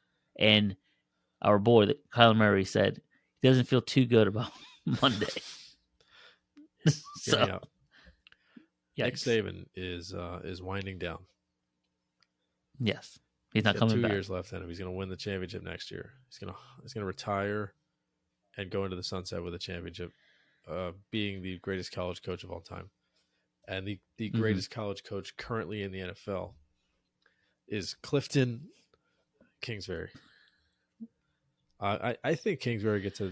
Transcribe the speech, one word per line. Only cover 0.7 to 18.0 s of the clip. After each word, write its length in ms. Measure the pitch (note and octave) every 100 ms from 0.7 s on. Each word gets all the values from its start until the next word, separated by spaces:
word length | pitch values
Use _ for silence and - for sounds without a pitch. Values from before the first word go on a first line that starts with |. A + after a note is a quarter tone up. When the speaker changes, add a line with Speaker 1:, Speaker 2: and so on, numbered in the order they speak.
| F#2+ _ _ _ _ _ _
Speaker 1:
our 180 | - G#2
boy, 320 | G#2+ A#2 G#2 - _
Kyler 220 | - A#2 A2
Murray, 280 | G#2+ G2
said 360 | F#2 G#2+ G2 - - _ _ _
he 60 | B2+
doesn't 180 | C3 A#2+
feel 140 | B2+
too 220 | - C#3
good 220 | A#2+ A#2 A2
about 240 | G#2+ A2+ - -
<laughs> 260 | - - B2
Monday. 260 | C3+ G#2 -
<laughs> 1600 | - - - - - _ _ _ - - _ _ - D#4 _
Speaker 2:
Hear 80 | D#3+
me 80 | - - -
Speaker 1:
So, 180 | - D3
Speaker 2:
out. 300 | A#2 F#2 - _ _ _ - _ _ - _ - - _ _ -
Nick 160 | A#2+
Speaker 1:
yikes. 80 | -
Speaker 2:
Saban 420 | B2+ A2+ G2 F#2 F#2 -
is, 360 | F#2 F2 F2+
uh, 280 | F#2 F2 F2+
is 180 | - F2+
winding 380 | F#2 G2 F#2+ F#2
down. 200 | F2 E2+ F#2 _ _ _ _ _ _ _ _ _ _ _ _ _ _ -
Speaker 1:
Yes. 360 | A2+ - - - _ _ _
He's 100 | A2
not 120 | G#2
Speaker 2:
He's 60 | G2+
got 60 | A2+
Speaker 1:
coming 120 | A2+
Speaker 2:
two 0 |
Speaker 1:
back. 80 | A2+
Speaker 2:
years 180 | G2+ F#2+
left 240 | F#2 F2+
in 80 | F2+
him. 80 | F2
He's 120 | E2+
gonna 100 | F#2
win 180 | F#2 F#2+
the 80 | F#2
championship 460 | G#2 F#2+ F2+ F2
next 300 | F2 E2+ -
year. 220 | G2 - - _
He's 100 | -
gonna, 180 | F#2+ F#2 - -
he's 100 | A#2
gonna 140 | A2 G2
retire 680 | F#2 - G2 G2+ G#2 G2+ _ _ _